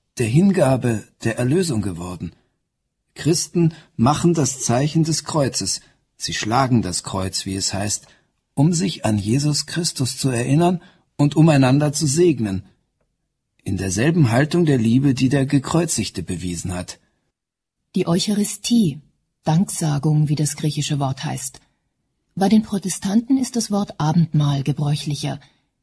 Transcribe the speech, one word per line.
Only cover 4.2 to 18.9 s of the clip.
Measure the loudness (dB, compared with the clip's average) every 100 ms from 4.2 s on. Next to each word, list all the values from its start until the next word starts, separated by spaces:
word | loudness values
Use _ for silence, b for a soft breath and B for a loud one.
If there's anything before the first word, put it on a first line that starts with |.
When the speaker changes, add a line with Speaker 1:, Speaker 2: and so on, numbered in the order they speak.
| 2
Speaker 1:
das | 2 0 -2
Zeichen | -2 0 2 0 0
des | -2
Kreuzes. | -4 -2 -2 -2 -6 -6 b b _ _
Sie | -8
schlagen | -6 -2 0 4 2
das | 2 -6
Kreuz, | -6 -4 -4 -6 -6
wie | -4
es | -4
heißt, | -4 -4 -6 -10 b b _ _ 0
um | 2
sich | 2 -2 -2 -2
an | 0
Jesus | 0 0 0 -2 -4
Christus | -4 -6 -4 -4 -2
zu | -2
erinnern | -2 2 4 4 0 b b b -2
und | 0 6
um | 6
einander | 6 4 4 2
zu | 0 -2
segnen. | 2 2 2 -2 -4 -8 _ _ _ _ _ _ _ _ _
In | -6 -4
derselben | -2 0 2 4 4
Haltung | 4 2 2 2
der | 2
Liebe, | 4 4 2
die | 2 2
der | 2 2
Gekreuzigte | 0 0 0 0 -2 -4 -6
bewiesen | -8 -6 -6 -6 -6
hat. | -8 -10 -16 _ _ _ _ _ _ _ _ _ -4
Speaker 2:
Die | 0
Eucharistie, | 0 0 -2 -2 -4 0 2 2